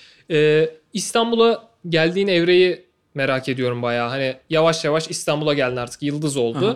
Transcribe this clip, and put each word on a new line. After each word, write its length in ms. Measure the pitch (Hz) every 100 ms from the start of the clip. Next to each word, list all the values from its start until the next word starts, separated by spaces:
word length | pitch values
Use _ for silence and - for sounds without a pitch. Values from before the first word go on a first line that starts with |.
| - _ -
Ee, 400 | 156 151 151 160 - _
İstanbul'a 760 | 190 - 233 226 226 233 226 - _ 175
geldiğin 400 | 165 165 185 202
evreyi 560 | 175 170 180 180 165 _ _ _
merak 340 | 143 135 131 135
ediyorum 340 | 131 123 123
bayağı. 260 | 120 120 120
Hani 280 | 135 131 131 -
yavaş 340 | 156 165 160
yavaş 260 | 151 156 160
İstanbul'a 440 | 175 - 151 151
geldin 220 | 143 127 127
artık. 260 | 120 -
Yıldız 340 | 143 147 156 135
oldu. 300 | 117 127 196